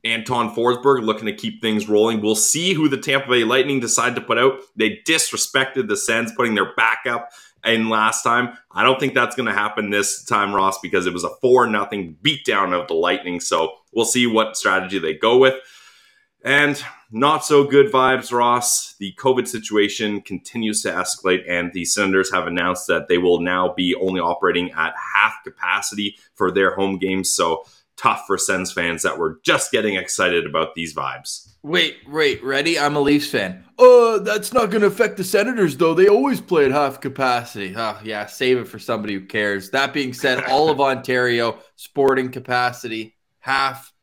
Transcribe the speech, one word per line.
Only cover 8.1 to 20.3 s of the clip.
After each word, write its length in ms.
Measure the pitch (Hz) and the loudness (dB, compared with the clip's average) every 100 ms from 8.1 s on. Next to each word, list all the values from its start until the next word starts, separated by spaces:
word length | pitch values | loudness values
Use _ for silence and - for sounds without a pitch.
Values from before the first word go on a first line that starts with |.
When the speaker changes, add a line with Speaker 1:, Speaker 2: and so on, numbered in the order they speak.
| - | 0
Speaker 1:
time. 300 | 120 120 123 - _ | 0 0 -2 -8 _
I 140 | 92 | 0
don't 160 | 120 131 | 2 2
think 140 | 139 | 0
that's 200 | 131 120 | 0 -2
gonna 200 | 131 117 | -2 -2
happen 340 | 101 107 113 104 | -2 -2 -4 -2
this 340 | 101 98 - | 0 0 -4
time, 320 | - 107 101 | -2 0 0
Ross, 240 | 101 95 - | 0 0 -2
because 260 | 90 95 90 | -4 -2 -2
it 80 | |
was 100 | 87 | -4
a 60 | 85 - | -8 -2
four 260 | 127 127 117 | 4 4 4
nothing 520 | 107 101 104 87 76 | 0 -4 -6 -8 -4
beatdown 560 | 123 143 - 104 95 90 | -4 -2 -2 0 0 -2
of 80 | 87 | -2
the 60 | |
Lightning. 480 | 82 87 92 87 87 | 0 0 -2 -4 -8
So 360 | - 85 80 - _ | -2 0 -2 -6 _
we'll 100 | 113 | -2
see 220 | 113 127 120 | 0 2 2
what 320 | 110 110 - | 2 0 -2
strategy 400 | 107 95 92 95 | 0 0 -2 -4
they 160 | 80 | -4
go 240 | 78 110 127 | 0 4 6
with. 160 | 131 131 - - - _ _ _ _ _ | 6 4 -12 -20 -20 _ _ _ _ _
And 400 | 123 143 147 139 - - _ | 0 2 2 -2 -10 -18 _
not 360 | 110 143 156 - | 0 2 2 4
so 180 | 147 | 4
good 260 | 143 139 135 | 6 6 6
vibes, 400 | 131 131 123 - | 4 2 0 -2
Ross. 680 | 120 120 123 120 - - - | 0 2 2 0 -4 -6 -12
The 140 | 98 - | -12 -2
covid 300 | 131 127 113 | 0 2 -2
situation 720 | 113 110 107 101 - 107 101 | -8 -2 0 0 0 -4 -4
continues 600 | - | -8